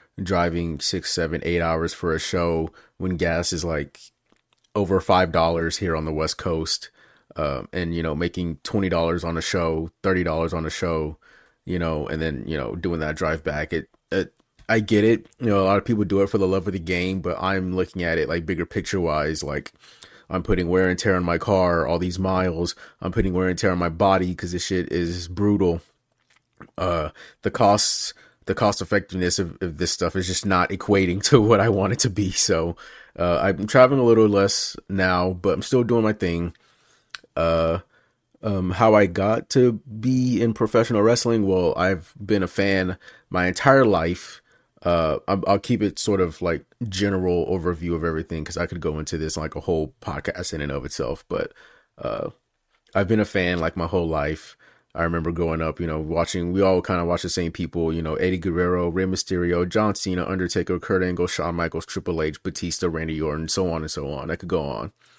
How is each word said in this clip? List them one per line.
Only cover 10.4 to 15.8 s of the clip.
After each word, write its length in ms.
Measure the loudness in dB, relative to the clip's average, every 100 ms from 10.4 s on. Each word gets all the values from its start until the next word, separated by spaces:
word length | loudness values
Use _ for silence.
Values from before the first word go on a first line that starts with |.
| -2
on 140 | -4 -6
a 40 |
show, 460 | -4 -4 -2 -4 -8 _ -20 _ _
you 140 | -6 -4
know, 280 | -2 -4 -4
and 120 | -4
then, 240 | -4 -4 -6
you 120 | -6
know, 160 | -6 -4
doing 240 | -4 -2
that 160 | -4 -2
drive 260 | -2 -2
back. 300 | -4 -4 -4
It, 160 | -6 -6 _ -4
it, 240 | -4 -4 _ _ _ 0
I 120 | 0
get 240 | 4 4
it. 240 | 4 2 -2 -4
You 80 | 0
know, 160 | 2
a 60 | 4
lot 80 |
of 80 | 2